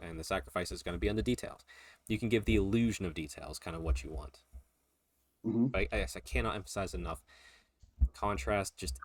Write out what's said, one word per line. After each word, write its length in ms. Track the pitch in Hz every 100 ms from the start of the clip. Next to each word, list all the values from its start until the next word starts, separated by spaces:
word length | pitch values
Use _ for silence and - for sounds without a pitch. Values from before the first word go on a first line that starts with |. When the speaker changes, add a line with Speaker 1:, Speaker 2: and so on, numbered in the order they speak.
Speaker 1:
and 180 | 87 80
the 40 |
sacrifice 480 | - 95 - 90 87
is 100 | 90
gonna 160 | 87 87
be 120 | 104
on 60 | 107
the 60 |
details. 400 | 107 123 - - - - - - -
You 100 | 107
can 120 | 117
give 160 | 110 104
the 100 | 107
illusion 500 | 98 117 117 98 92
of 80 |
details 460 | 82 73 - 76 76
kind 160 | 85 82
of 80 |
what 200 | 82 69
you 60 | 78
want. 300 | 71 71 - _ - - _ _ _ _ _ _ _ 117
Speaker 2:
Mm-hmm. 220 | 113 131
Speaker 1:
But 120 | 95
I, 80 | -
I 80 | 107
guess 160 | 95 -
I 60 |
cannot 340 | - 127 113 104
emphasize 380 | 92 101 92 92
enough, 260 | 85 - - - - - _ _ - - -
contrast 640 | - 101 98 - 104 95 -
just 220 | 92 -